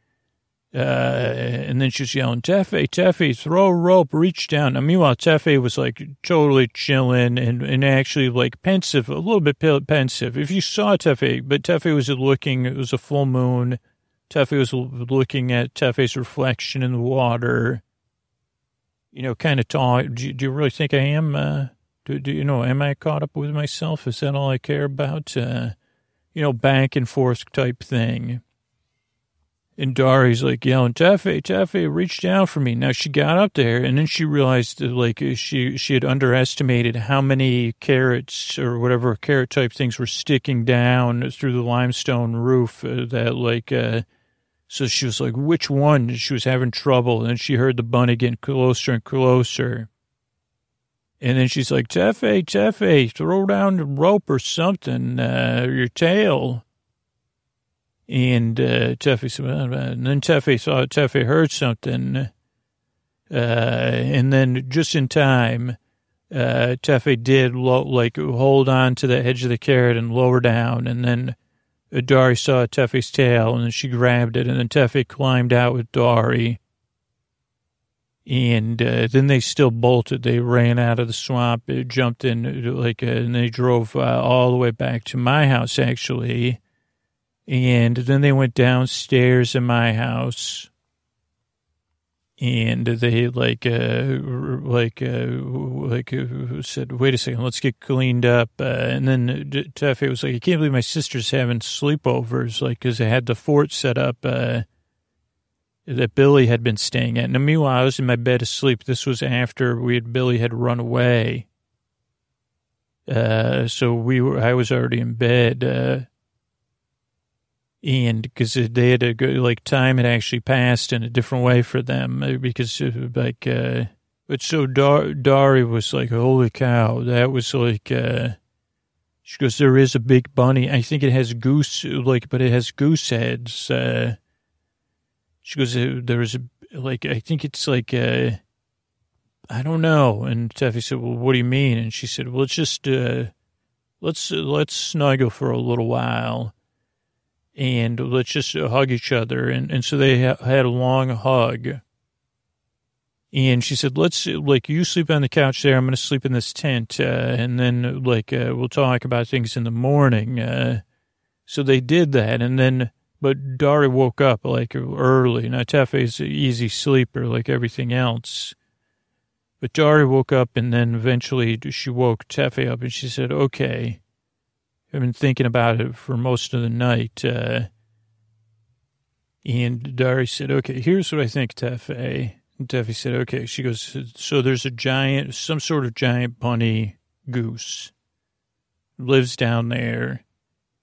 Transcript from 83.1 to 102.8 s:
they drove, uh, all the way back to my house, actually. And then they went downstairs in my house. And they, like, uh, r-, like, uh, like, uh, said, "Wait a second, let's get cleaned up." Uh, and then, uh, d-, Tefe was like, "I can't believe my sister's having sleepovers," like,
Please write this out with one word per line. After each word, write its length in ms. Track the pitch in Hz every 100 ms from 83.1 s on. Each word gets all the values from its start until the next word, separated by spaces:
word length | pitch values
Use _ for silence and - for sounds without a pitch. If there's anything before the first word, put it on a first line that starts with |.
| 120 120
they 140 | 120 120
drove, 460 | 117 127 120 110 135
uh, 240 | 123 120
all 280 | 127 127 123
the 60 | 123
way 160 | 120
back 320 | 113 131 117
to 120 | - 123
my 300 | 123 147 143
house, 320 | 123 120 -
actually. 840 | 123 123 - 123 120 120 120 117 _ _ _ _ _ _ _ _ -
And 520 | 127 127 120 117 120
then 240 | 123 135
they 100 | 143
went 220 | 135 127
downstairs 1000 | 123 123 127 127 - - 131 123 127 120
in 100 | 131
my 280 | 123 120 117
house. 800 | 110 123 120 123 120 - - - _ _ _ _ _ _ _ _ _ _ _ _ _ _ _ _ -
And 460 | 127 120 113 120 120
they, 420 | 117 123 117 120
like, 380 | 123 120 113 123
uh, 520 | 117 120 120 135 131 139
r-, 340 | 123 - 127
like, 400 | 135 120 117 -
uh, 240 | 127 123 123
like, 840 | 127 135 127 139 131 139 120 123
uh, 480 | 131 127 131 127 143
said, 300 | 131 139 127
"Wait 200 | 123 135
a 60 | 127
second, 260 | - 120
let's 160 | 123 -
get 180 | 139 -
cleaned 460 | - 131 127 123
up." 260 | 120 120 117 -
Uh, 60 |
and 420 | 135 123 123 131 131
then, 220 | 131 123
uh, 160 | 127 143
d-, 240 | 139 143
Tefe 340 | - 147 123 139
was 140 | 123
like, 120 | 139
"I 40 | 120
can't 200 | 180 165
believe 140 | 151
my 80 | 131
sister's 500 | - 160 - 127 107
having 280 | 139 120 117
sleepovers," 1000 | - - 147 151 127 127 117 127 120 110
like, 180 | 131 117